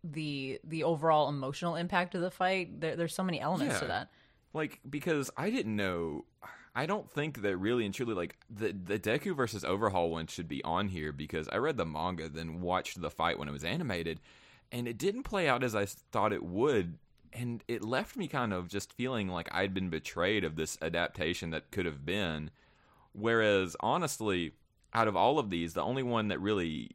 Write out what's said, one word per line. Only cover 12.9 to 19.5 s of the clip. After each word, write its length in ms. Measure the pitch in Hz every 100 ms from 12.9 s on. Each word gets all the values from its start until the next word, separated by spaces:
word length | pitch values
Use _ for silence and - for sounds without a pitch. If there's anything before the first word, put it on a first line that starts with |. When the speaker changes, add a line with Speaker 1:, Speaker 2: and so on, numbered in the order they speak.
| 92
Speaker 2:
the 100 | 78
fight 280 | - 82 -
when 100 | 73
it 40 |
was 120 | 71
animated, 540 | 80 135 156 90 82 80 - - - - _
and 160 | 120 120
it 100 | 113
didn't 240 | 185 226
play 260 | 285 208 160
out 140 | 123
as 120 | 127 107
I 60 |
s-, 200 | 101 - _
thought 220 | 110 107
it 100 | 95
would, 560 | 87 92 139 120 87 78 - _ -
and 300 | - 120 117 -
it 160 | 117
left 320 | 107 127 151 269
me 100 | 180
kind 260 | 143 117
of 140 | 92 90
just 260 | 98 -
feeling 360 | - 123 123 95
like 200 | 90 82